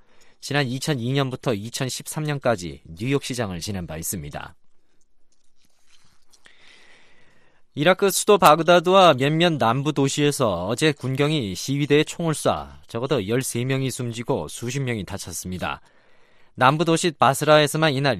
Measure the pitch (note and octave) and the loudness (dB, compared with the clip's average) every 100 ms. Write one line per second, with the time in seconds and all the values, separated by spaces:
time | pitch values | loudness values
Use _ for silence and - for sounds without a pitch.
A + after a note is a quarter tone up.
0 | _ - - - - C#3 C3 C3+ - C#3 | _ -20 -20 -12 -4 -2 -2 -2 -2 -2
1 | A#2 C#3 C3+ B2 C#3 G2+ A2 - C3 - | 0 0 -2 -4 -2 -4 -4 -6 -6 -6
2 | - - D3+ C#3+ B2+ A2 F2 C2+ - D#2+ | -8 -6 -6 -2 0 -2 -4 -12 -16 -8
3 | C3 C#3 - B2 G#2+ F2 F2+ F#2+ E2 D#2 | -2 -2 -2 -4 -4 -6 -6 -6 -8 -8
4 | E2 F#2+ D2 - - - - - _ - | -8 -8 -8 -12 -12 -18 -20 -20 _ -20
5 | _ - - _ - - - _ - - | _ -20 -20 _ -20 -20 -20 _ -20 -20
6 | - - - - - - - - - - | -20 -20 -20 -20 -20 -20 -20 -20 -20 -20
7 | - - - - - _ - - D#3 F#3 | -20 -20 -20 -20 -20 _ -12 0 2 4
8 | G3 - - G3+ D#3+ D#3 D#3+ F3 F3 F#3+ | 2 2 4 6 6 4 4 4 6 6
9 | F3+ C3 C#3 D#3+ F3 D3+ A2+ C3 C#3+ C#3+ | 6 4 2 2 0 2 0 0 -2 0
10 | C3+ - D3 C#3 A2+ F2 F2+ A#2 D#3 D3 | 0 0 0 0 0 -2 -4 0 0 0
11 | B2+ C3+ C#3+ D#3 G#2 F2+ - C#3+ C#3+ D3 | -4 -2 0 -2 -4 -6 -4 -2 2 2
12 | D#3 - E3 D3+ C#3 E2+ C#2 - - A#2 | 2 -2 -4 0 0 -2 -4 -16 -12 -6
13 | C3 C#3 F#2+ A#2+ B2+ A#2+ B2+ C3+ C3 - | -2 -2 0 -2 -2 -4 -2 -2 -2 -4
14 | A#2+ A2+ A#2+ A#2+ D2 - A#2 C3+ B2+ A2+ | -6 -6 -4 -4 -4 -8 -6 -4 -4 -4
15 | E2+ G2 - E2 F#2 F2+ E2+ C#2 - _ | -6 -10 -10 -10 -8 -6 -6 -8 -14 _
16 | _ - _ _ - - B2+ D3+ E3 E3 | _ -20 _ _ -14 2 4 4 2 2
17 | F3 - A#2+ C#3 D3 D3+ D3 D#3 D#3+ C3+ | 0 2 2 4 6 6 6 2 0 2
18 | C#3 | 0